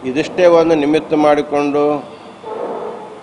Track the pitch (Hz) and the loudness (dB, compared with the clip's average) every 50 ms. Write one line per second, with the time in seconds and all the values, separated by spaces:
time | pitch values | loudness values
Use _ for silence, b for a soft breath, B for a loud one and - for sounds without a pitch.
0 | - 131 123 143 156 - - - 180 175 170 165 160 165 165 156 143 143 151 156 | -6 -4 -4 -4 -4 -4 0 2 4 6 6 6 4 4 2 2 2 2 0 0
1 | 156 - 165 151 151 151 147 147 147 - 143 143 143 143 139 147 147 147 147 143 | 0 0 0 2 4 4 4 2 0 -2 -2 -2 -2 0 0 0 0 0 0 -2
2 | 120 - - - - - - - - - - - - - - - - - - - | -6 -12 -18 -20 -20 -20 -20 -18 -16 -14 -10 -10 -8 -8 -8 -10 -10 -12 -12 -14
3 | - - - - | -16 -16 -18 -20